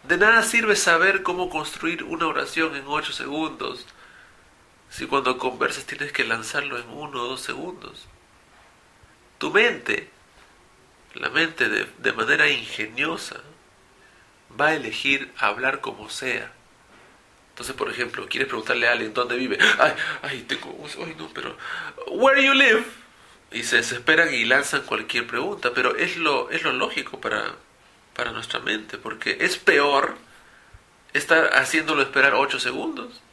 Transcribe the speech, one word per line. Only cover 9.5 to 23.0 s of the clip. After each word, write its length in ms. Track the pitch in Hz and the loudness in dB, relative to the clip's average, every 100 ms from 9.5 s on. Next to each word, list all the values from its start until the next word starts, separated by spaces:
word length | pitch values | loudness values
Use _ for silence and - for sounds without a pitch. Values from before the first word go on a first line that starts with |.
mente, 600 | 185 240 - - 104 - _ _ - - _ _ _ _ _ _ | 4 4 0 -4 -6 -6 _ _ -20 -20 _ _ _ _ _ _
la 160 | - - | -6 -2
mente 380 | 147 165 160 117 | 0 0 0 0
de, 180 | 104 - - | 0 -4 -4
de 140 | - | -2
manera 360 | 117 113 147 151 | 0 2 4 2
ingeniosa, 880 | 127 110 - 107 120 151 165 - - - - _ _ _ _ - _ _ _ _ 120 | 0 -6 -8 -8 -4 -4 -4 -8 -12 -16 -20 _ _ _ _ -20 _ _ _ _ 0
va 80 | 151 | 0
a 60 | |
elegir 580 | 160 113 - 139 139 143 - | 0 -4 -4 0 0 -2 -2
hablar 420 | 107 107 127 135 | -2 0 -2 -2
como 300 | 117 110 110 | -8 -10 -12
sea. 420 | - 127 113 104 - _ _ _ - - _ _ _ _ | -8 -4 -4 -6 -16 _ _ _ -20 -20 _ _ _ _
Entonces, 220 | - - - | -12 -12 -4
por 120 | - | -4
ejemplo, 380 | 117 123 - - | -2 -4 -6 -6
quieres 200 | - 135 | -4 -2
preguntarle 400 | 117 - 120 120 | -4 0 2 4
a 40 | |
alguien 220 | 117 110 | 2 0
dónde 220 | 127 123 120 | -2 -2 -2
vive. 220 | 127 92 - - | -2 4 4 6
"Ay, 140 | 147 - - - | 4 2 -6 -6
ay, 200 | - - | -8 -8
tengo, 340 | - 143 - - 147 - | -6 -8 -8 -14 -12 -10
ay, 160 | 165 160 | -10 -10
no, 120 | 160 | -10
pero, 240 | - - - - - - - - | -8 -10 -10 -10 -8 -10 -12 -8
where 360 | - 262 277 | 4 6 8
you 80 | 277 | 6
live?". 320 | 269 269 220 - - | 6 6 6 2 -12